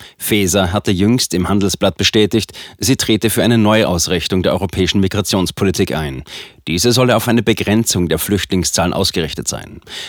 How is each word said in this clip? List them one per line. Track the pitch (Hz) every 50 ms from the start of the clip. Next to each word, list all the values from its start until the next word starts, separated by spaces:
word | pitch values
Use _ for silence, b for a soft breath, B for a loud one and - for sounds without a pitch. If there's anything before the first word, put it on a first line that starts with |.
| B B B
Faeser | B - - 113 104 98 90 98 101 95 87
hatte | 90 104 - -
jüngst | 101 87 98 107 120 127 - - -
im | 90 90 85
Handelsblatt | 98 104 98 98 - - - 98 -
bestätigt, | - 101 - - 110 104 101 - 113 - - B B B B B B
sie | 107 117 135
trete | - - - 110 104 - 110
für | - 117
eine | 90 110 120 113
Neuausrichtung | 104 104 110 110 107 65 90 85 - - 90 87 - - 95 90 85
der | -
europäischen | 65 90 101 90 - 92 95 87 - 104
Migrationspolitik | 95 92 - 101 98 - - 98 92 87 - - 101 98 87 - 98 -
ein. | 64 78 78 71 65 65 69 B B B B B B B B -
Diese | 82 87 - 120
solle | 120 127 127 123 117
auf | 113 -
eine | 123 113 117
Begrenzung | 107 - 107 - 101 - 101 113 113 - - 95 90 78
der | 80 82
Flüchtlingszahlen | - - 104 95 - - 98 92 85 - - - 85 87
ausgerichtet | - 78 98 - - 92 82 76 - - - -
sein. | - - - - - - _ B B B B